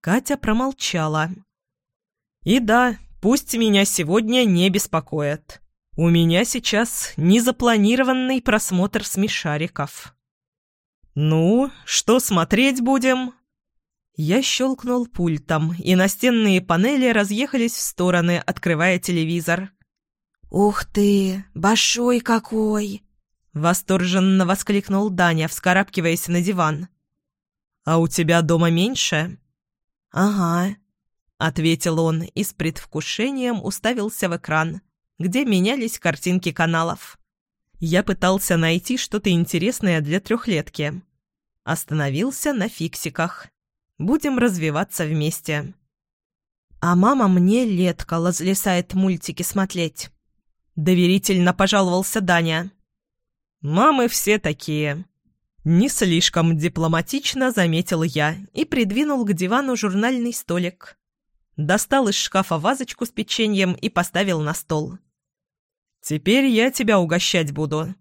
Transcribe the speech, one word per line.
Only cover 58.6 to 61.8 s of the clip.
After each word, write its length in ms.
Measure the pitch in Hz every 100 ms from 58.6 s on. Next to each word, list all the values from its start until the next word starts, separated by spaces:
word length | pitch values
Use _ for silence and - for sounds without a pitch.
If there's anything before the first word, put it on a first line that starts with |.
придвинул 600 | 311 269 208 220 302 277 208
к 80 |
дивану 420 | 175 180 240 277 240
журнальный 580 | 208 190 233 254 240
столик. 640 | 226 - 175 175 - - _ _ _ _ _ _ -
Достал 500 | 151 185